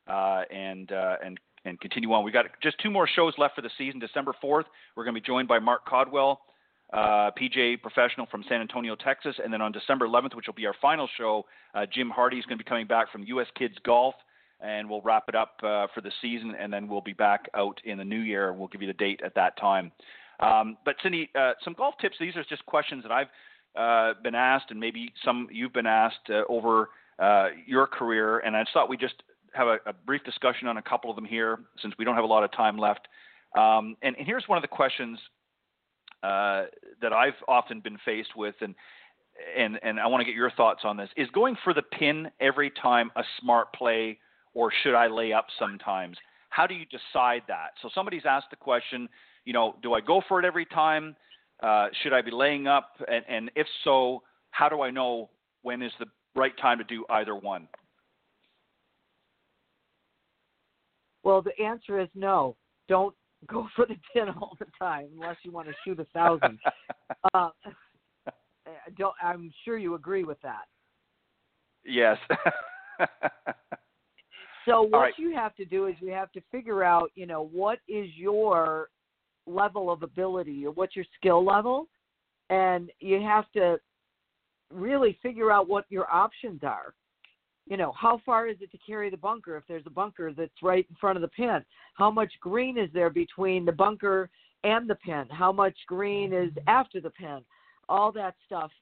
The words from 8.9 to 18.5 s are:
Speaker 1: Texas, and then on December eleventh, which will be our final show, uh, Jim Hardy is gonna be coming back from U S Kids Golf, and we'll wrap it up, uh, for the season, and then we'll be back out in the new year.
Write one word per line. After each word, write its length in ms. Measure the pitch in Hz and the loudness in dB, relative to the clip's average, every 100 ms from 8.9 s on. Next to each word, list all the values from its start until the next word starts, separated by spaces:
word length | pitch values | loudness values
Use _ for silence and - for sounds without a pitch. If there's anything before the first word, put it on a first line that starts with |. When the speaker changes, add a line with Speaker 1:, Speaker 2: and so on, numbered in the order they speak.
Speaker 1:
Texas, 400 | 107 135 135 151 - | -6 -4 -4 -4 -6
and 100 | 113 | -6
then 80 | 110 | -4
on 100 | 107 | -4
December 320 | 104 - 135 | -4 -2 0
eleventh, 300 | 117 120 131 | 2 2 2
which 120 | 120 - | -4 -12
will 80 | |
be 120 | 110 107 | -6 -6
our 80 | 101 | 0
final 280 | 139 156 131 - | 0 2 -2 -4
show, 280 | 113 107 - - _ | -2 -2 -4 -16 _
uh, 120 | 104 104 | -6 -4
Jim 180 | 123 123 | -4 -4
Hardy 280 | 101 123 127 | 2 2 2
is 60 | |
gonna 140 | 113 113 | -8 -10
be 60 | |
coming 220 | 113 120 110 | -4 -4 0
back 240 | 117 110 | 0 0
from 140 | 107 | -4
U 160 | 101 127 | -8 -4
S 60 | 120 - | -4 -4
Kids 180 | 120 98 | -6 -4
Golf, 300 | - 120 131 - _ _ _ _ | 2 4 4 -2 _ _ _ _
and 280 | 107 107 107 | -8 -8 -6
we'll 120 | 107 | -6
wrap 240 | 104 110 - | 0 0 2
it 60 | |
up, 200 | 110 110 - | -2 -2 -4
uh, 240 | 107 104 101 | -2 -2 -2
for 60 | - | -6
the 100 | 101 - | -12 -8
season, 340 | 120 117 113 107 | -8 -8 -8 -10
and 140 | 104 | -8
then 140 | 101 104 | -8 -6
we'll 140 | 101 | -8
be 120 | 101 | -6
back 340 | 98 104 101 - | 0 2 2 -2
out 260 | - 101 98 | -2 -2 -4
in 140 | 117 98 | -12 -10
the 60 | |
new 160 | 98 110 | -6 -6
year. 320 | 110 101 98 | -4 -2 -2